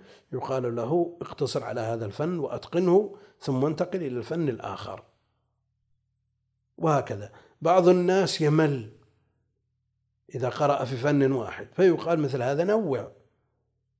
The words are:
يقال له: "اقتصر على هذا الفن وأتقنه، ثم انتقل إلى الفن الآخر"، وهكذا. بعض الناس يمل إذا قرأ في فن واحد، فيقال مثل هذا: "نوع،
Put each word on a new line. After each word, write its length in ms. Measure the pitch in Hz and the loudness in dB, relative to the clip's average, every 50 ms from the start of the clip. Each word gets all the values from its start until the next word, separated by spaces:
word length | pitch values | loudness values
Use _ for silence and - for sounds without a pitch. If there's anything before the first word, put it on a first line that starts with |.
| - - - - _ _ | -20 -20 -20 -20 _ _
يقال 440 | - 127 - - 135 131 123 120 117 | -10 -8 -6 -6 -4 -4 -4 -4 -4
له: 420 | 117 113 120 160 175 170 170 - - | -4 -4 -2 0 0 0 -2 -6 -10
"اقتصر 420 | - - - - 143 123 - 147 113 | -14 -14 -8 -6 -4 -4 -4 -4 -6
على 160 | 113 113 120 | -6 -6 -6
هذا 260 | 110 113 117 113 113 | -4 -4 -4 -6 -6
الفن 320 | 104 98 - 147 170 180 170 | -8 -6 -6 -6 -4 -4 -4
وأتقنه، 800 | 139 - - 117 - - - 170 185 175 175 196 214 202 - - - - _ _ | -6 -6 -8 -10 -10 -6 -2 0 4 4 6 4 4 2 -4 -16 -20 -20 _ _
ثم 240 | - - 131 127 135 | -6 -4 -2 0 0
انتقل 380 | 156 156 156 180 175 - 185 | 0 0 -2 -4 -4 -6 -6
إلى 160 | 165 135 123 120 | -6 -6 -6 -8
الفن 300 | 107 - 156 170 165 139 | -8 -6 -4 -2 -2 -2
الآخر"، 540 | 113 - - 101 98 - - 101 98 95 - _ _ _ _ _ _ _ _ _ _ _ _ _ _ _ _ _ _ _ _ _ _ _ _ _ _ _ _ _ _ _ _ _ _ - | -4 -4 -8 -12 -12 -12 -12 -12 -14 -14 -16 _ _ _ _ _ _ _ _ _ _ _ _ _ _ _ _ _ _ _ _ _ _ _ _ _ _ _ _ _ _ _ _ _ _ -2
وهكذا. 540 | 165 160 147 135 117 - 113 101 104 104 - - - _ _ _ | 2 2 2 2 0 -2 -6 -10 -10 -14 -18 -20 -20 _ _ _
بعض 260 | - 165 180 190 175 180 | 2 4 6 6 8 8
الناس 520 | 180 180 180 180 185 190 190 - - - | 8 6 6 4 4 4 2 2 0 2
يمل 520 | 160 147 151 156 156 151 143 127 107 107 - - _ _ _ _ _ _ _ _ _ _ _ _ _ _ _ _ _ _ _ _ _ _ _ _ _ - - | 2 4 4 4 4 4 2 -2 -6 -10 -16 -20 _ _ _ _ _ _ _ _ _ _ _ _ _ _ _ _ _ _ _ _ _ _ _ _ _ -12 -8
إذا 140 | 127 123 123 | -6 -4 -4
قرأ 360 | 113 - 151 143 143 - 127 | -2 0 2 2 2 0 -2
في 120 | 120 131 | -6 -4
فن 360 | 117 123 147 147 143 139 131 | -2 0 2 2 4 4 2
واحد، 360 | 123 123 110 92 85 - 104 - | 2 0 -4 -6 -10 -12 -14 -6
فيقال 480 | - - 190 190 165 143 - 165 170 160 | 0 4 4 4 4 2 0 0 0 0
مثل 220 | 147 131 131 135 | 0 -2 -2 -2
هذا: 220 | 120 131 143 147 175 | -2 -2 0 0 0
"نوع، 480 | 190 208 226 214 156 131 113 - - - _ _ _ _ _ _ _ _ _ _ _ _ _ _ _ _ | 0 0 0 0 -2 -2 -4 -4 -8 -14 _ _ _ _ _ _ _ _ _ _ _ _ _ _ _ _